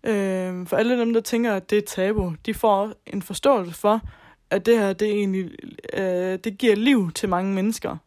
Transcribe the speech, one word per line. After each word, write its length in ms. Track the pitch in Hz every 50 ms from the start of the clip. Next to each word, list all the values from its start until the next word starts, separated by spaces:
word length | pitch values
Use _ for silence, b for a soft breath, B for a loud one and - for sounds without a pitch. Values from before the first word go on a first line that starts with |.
| -
Øhm, 600 | 226 220 202 196 190 185 185 185 185 180 180 180
for 100 | 175 -
alle 240 | - 220 233 254 240
dem, 120 | 233 233
der 80 | 233 226
tænker, 340 | 220 - - 233 240 233 208
at 160 | 190 - -
det 80 | 208 208
er 40 |
tabu, 500 | 208 - - - 185 196 214 214 185 175 160 - -
de 80 | - 220
får 380 | - - 220 202 196 202 214 - _ _
en 160 | - - 202
forståelse 520 | 180 - 190 - - 277 269 220 180 170 165
for, 260 | - - 208 214 226 B B B B B B B B _ _
at 160 | 170 196 175
det 120 | 226 233 226
her, 140 | 202 196
det 160 | 190 - 208 214
egentlig, 420 | 208 208 202 196 190 190 185 170 - - - - - - - -
øh, 460 | - - 190 185 180 180 180 185 190 185 -
det 140 | 226 196 -
giver 180 | 254 233 208
liv 360 | 202 226 285 277 233 190 165
til 160 | - - - 196
mange 260 | 180 180 190 196 196
mennesker. 420 | 190 190 220 226 - - 202 - 165 _